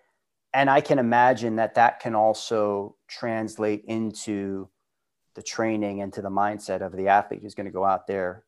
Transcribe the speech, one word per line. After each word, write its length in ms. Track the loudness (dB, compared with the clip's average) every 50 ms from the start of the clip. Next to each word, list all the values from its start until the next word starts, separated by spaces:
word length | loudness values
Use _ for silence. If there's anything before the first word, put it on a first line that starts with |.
| _ _ _ _ _ _ _ _ _ _ 0
And 160 | 2 4 6
I 100 | 4 4
can 180 | 4 4 2 2
imagine 580 | 2 2 4 6 6 6 4 2 0 -4 -2
that 180 | 0 -2 0 4
that 240 | 4 4 4 4 0
can 140 | -6 -2 0
also 840 | 2 4 4 2 0 -2 -2 0 0 0 0 0 -2 -4 -6 -12 _ _ -18
translate 760 | -14 -8 -6 -4 -4 -4 -4 -6 -6 -4 -2 -2 -2 -2 -4
into 800 | -6 -4 -4 -4 -4 -6 -8 -8 -6 -4 -4 -4 -4 -6 -8 -8 -12 _ _ _ _ _ _ _ _ _ _ _ _ -20
the 80 | -16 -14
training 580 | -10 -4 -2 -2 -2 0 -2 -2 -4 -4 -6
and 120 | -8 -8 -8
to 80 | -8 -8
the 80 | -4
mindset 500 | -2 0 0 0 -2 -4 -6 -6 -6 -6
of 160 | -6 -6 -6
the 120 | -2 2 4
athlete 340 | 4 4 4 2 -6 -12 -12
who's 120 | -14 -12
gonna 160 | -10 -10 -8
go 140 | -4 -2 0
out 220 | 0 0 0 -2
there, 360 | -4 -4 -4 -4 -4 -6 -8 _